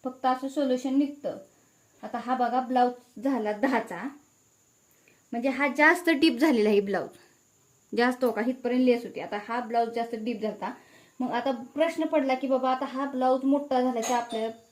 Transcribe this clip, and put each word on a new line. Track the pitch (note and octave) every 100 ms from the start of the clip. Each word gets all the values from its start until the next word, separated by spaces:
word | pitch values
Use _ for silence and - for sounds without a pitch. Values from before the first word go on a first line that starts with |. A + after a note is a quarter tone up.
फक्त | C4 B3+ B3+
असं | C4 C4+
सोल्युशन | C#4 C4+ B3+ C4+ C4+
निघतं. | C#4+ D4 F#3+ F#3+ - _ _ _ _ _
आता | G#3+ A#3+
हा | A3 B3
बघा | A#3+ B3
ब्लाऊज | B3 B3+ B3 B3 _ -
झाला | C4+ B3+ G#3
दहाचा, | G#3 B3+ A#3+ A3 F3 A#3+ - _ _ _ _ _ _ _ _ _ _ _
म्हणजे | A#3 C4
हा | C4 C#4+ C#4+
जास्त | D4+ E4+ E4
डीप | D4 D#4+ A#3
झालेला | D#4+ A#3+ G#3+
आहे | G#3
ब्लाऊज, | G3+ F#3 - - - _ _ _ _ _ _
जास्त | G#3+ B3 B3+
हो | B3+
का | G3+ A#3
इथपर्यंत | C4 B3 B3+
लेस | B3+ A#3+ G3
होती. | -
आता | D#3 G#3 G#3
हा | A#3
ब्लाऊज | A3+ A#3 A#3 A#3
जास्त | A#3 A3
डीप | G#3+ G#3+
झालता, | G#3+ - F#3+ B3+ - - _ _
मग | B3+
आता | A#3+ B3+ A#3+ B3+
प्रश्न | C#4+ E4 D#4+ D#4+
पडला | D#4 C4+ B3+
की | C4
बाबा | C4 C4
आता | B3+ C#4
हा | B3+ C4+
ब्लाऊज | C4 B3+ C4 C4+
मोठा | C#4+ C#4+ B3+
झाला | B3+ A#3+
की | A#3
आपल्याला | B3 A#3 A3+ A3+ A3+ _